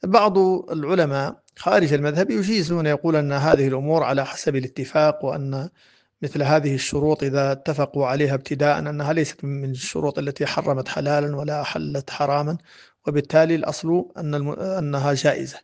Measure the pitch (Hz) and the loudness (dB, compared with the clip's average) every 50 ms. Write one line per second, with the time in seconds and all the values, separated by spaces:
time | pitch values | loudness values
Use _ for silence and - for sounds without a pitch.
0 | - 180 190 233 208 214 190 196 190 185 185 180 - - 170 165 147 143 185 180 | -4 4 4 4 4 6 4 4 4 4 2 0 -2 -4 -6 -6 -2 0 2 2
1 | 165 147 139 139 139 147 - - _ _ _ - - 175 202 208 180 147 147 143 | 2 2 2 -2 -2 -4 -6 -10 _ _ _ -6 -2 2 4 4 4 4 2 2
2 | 143 147 147 160 190 196 233 214 196 190 220 220 170 151 175 170 160 151 147 143 | 0 0 0 0 0 0 0 -2 0 0 0 0 0 0 0 0 2 0 0 0
3 | - 165 160 151 147 143 139 139 139 156 156 139 139 135 131 131 139 147 160 165 | 0 0 0 2 0 0 0 0 4 4 4 6 4 2 0 -2 0 0 2 2
4 | 147 120 135 139 135 131 - - - - 143 135 127 127 - - 135 - - 160 | 2 2 0 0 -2 -4 -6 -6 -4 -2 -2 -2 -4 -4 -8 -10 -10 -2 2 4
5 | 151 151 147 - - 135 127 156 139 135 135 135 135 175 _ _ _ _ _ _ | 4 4 2 0 -4 -4 -4 -4 -6 -6 -6 -6 -8 -10 _ _ _ _ _ _
6 | _ _ _ _ - 143 - 151 143 135 151 156 143 147 139 131 131 - - 147 | _ _ _ _ -10 -6 -2 0 2 4 4 4 4 2 -2 -2 -2 -2 -2 0
7 | 143 151 156 147 - 139 131 139 139 135 139 135 139 - 156 139 143 135 - 139 | 2 2 0 2 0 -2 0 0 2 0 0 -2 -2 -6 -2 -2 -2 -2 0 -2
8 | 139 123 131 143 147 135 139 135 135 - 151 139 147 147 147 - 147 147 151 147 | 0 0 2 2 2 2 2 -2 -4 -4 -2 0 2 2 2 2 -2 -6 -6 -6
9 | 147 139 160 165 156 143 - _ - 139 139 139 139 135 131 131 - - - 160 | -2 -2 0 0 0 -2 -4 _ -8 -6 -6 -6 -6 -6 -6 -8 -8 -8 -6 -2
10 | 156 147 139 - 147 143 139 - 147 135 - - - 156 143 131 127 - - - | -2 -2 -2 -2 -6 -6 -4 -4 -4 -4 -2 -4 -2 0 -2 -2 -2 -6 -4 -4
11 | 143 143 147 147 147 147 147 139 147 147 147 147 143 - - - 160 151 143 139 | -2 0 0 0 0 0 -4 -4 -4 -4 -4 -4 -6 -6 -6 -6 -6 -4 -6 -6
12 | 139 - - - 147 139 143 143 147 147 165 170 _ _ - - - _ _ _ | -8 -8 -4 -2 0 0 2 0 0 -2 -4 -6 _ _ -20 -20 -20 _ _ _
13 | _ - 147 147 143 143 - 156 160 160 165 160 147 - 151 - - 160 165 180 | _ -2 -2 -2 -2 2 4 4 6 6 4 0 0 -2 -6 -6 -2 0 0 0
14 | 180 180 - - 160 151 147 147 143 147 147 - - 190 190 190 160 147 143 139 | 0 -2 -8 -8 -6 -4 -2 -2 -2 -4 -6 -6 -6 -4 -4 -2 -2 -2 -2 0
15 | 135 143 143 131 - - - - 135 135 - - | 0 0 0 2 2 2 2 2 -4 -8 -10 -16